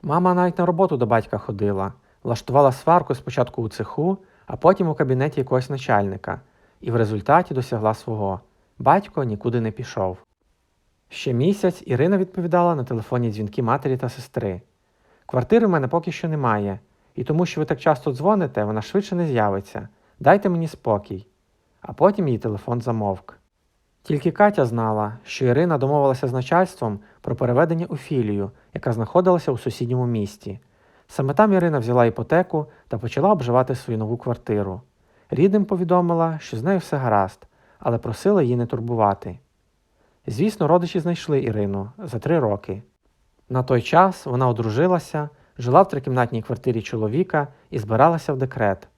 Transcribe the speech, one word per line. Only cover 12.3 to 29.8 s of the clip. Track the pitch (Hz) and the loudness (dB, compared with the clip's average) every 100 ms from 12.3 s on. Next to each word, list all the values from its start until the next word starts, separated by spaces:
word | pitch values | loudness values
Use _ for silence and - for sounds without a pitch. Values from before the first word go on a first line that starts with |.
| 185 175 175 175 | -4 0 2 4
на | 160 | 2
телефонні | 127 117 107 123 117 | -2 -6 -2 -2 -2
дзвінки | 107 104 120 | -2 -6 -2
матері | 117 139 139 131 | 0 0 0 -4
та | 131 | -4
сестри. | - - - 107 92 _ _ _ _ _ _ - | -8 -8 -6 -4 -6 _ _ _ _ _ _ -4
«Квартири | 127 123 233 220 | -4 2 2 4
в | |
мене | 165 131 | 2 0
поки | 170 165 | -2 -4
що | - 165 | -6 -4
немає, | 156 127 107 101 95 _ _ _ | -2 0 0 -2 -6 _ _ _
і | - | -10
тому, | 123 156 175 | -2 0 0
що | - | -2
ви | |
так | 151 156 | -4 0
часто | - 147 - | 0 0 -2
дзвоните, | 127 165 214 156 - | -2 0 2 0 -2
вона | 104 107 | -2 -4
швидше | 107 196 202 | -2 -4 -2
не | 175 170 | -4 -2
з'явиться. | 123 104 98 98 - 107 _ _ _ | 0 0 -2 -6 -14 -14 _ _ _
Дайте | - 196 202 | 4 4 4
мені | 170 165 | -2 -4
спокій». | - - 104 - 95 - _ _ _ _ _ | -6 -2 -2 -2 -12 -14 _ _ _ _ _
А | - | -16
потім | - 175 202 165 | 2 2 4 0
її | 113 | 0
телефон | 113 101 - 120 | -2 -6 -4 -4
замовк. | 117 113 104 95 - - _ _ _ _ _ _ | -2 -2 -2 -4 -8 -20 _ _ _ _ _ _
Тільки | - 147 175 | -4 0 0
Катя | 156 208 202 127 | 4 4 4 0
знала, | 117 113 107 107 117 | 0 0 0 -2 -6
що | - - 131 | -14 -2 2
Ірина | 123 175 147 | 4 2 2
домовилася | 135 147 139 131 135 | 0 2 2 2 -2
з | |
начальством | 127 127 165 185 - 117 101 - _ | -4 0 2 2 -2 -6 -6 -12 _
про | - 127 | -8 -4
переведення | 127 123 165 165 175 | 0 2 2 0 -4
у | 143 | -10
філію, | - 139 107 104 98 - _ | -4 -2 -2 -2 -4 -8 _
яка | - - | -8 -4
знаходилася | 113 110 180 185 180 - | -4 0 2 4 2 0
у | 123 | -4
сусідньому | - - | -4 -6